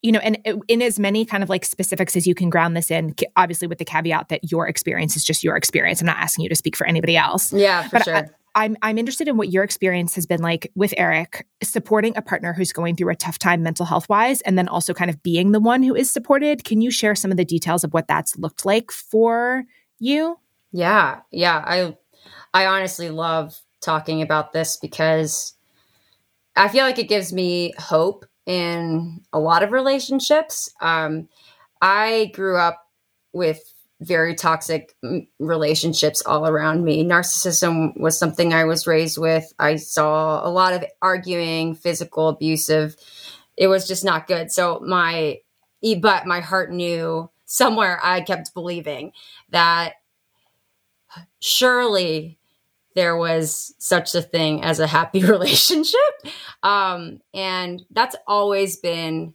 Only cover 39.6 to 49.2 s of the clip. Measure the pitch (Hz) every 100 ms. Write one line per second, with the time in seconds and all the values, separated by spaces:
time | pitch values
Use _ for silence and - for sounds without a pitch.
39.6 | 147 156 151 - 151 156 156 151 - 180
40.6 | 185 180 - _ 185 185 180 175 170 165
41.6 | 160 160 175 165 165 - 160 151 156 156
42.6 | - 156 156 156 - - - - _ -
43.6 | 190 190 185 185 190 160 156 175 160 -
44.6 | 175 170 - 180 170 165 156 - _ _
45.6 | _ _ 220 202 208 190 185 175 165 190
46.6 | 180 175 175 170 165 165 170 _ - -
47.6 | 254 220 202 180 175 180 175 180 - -
48.6 | 175 175 151 135 156 -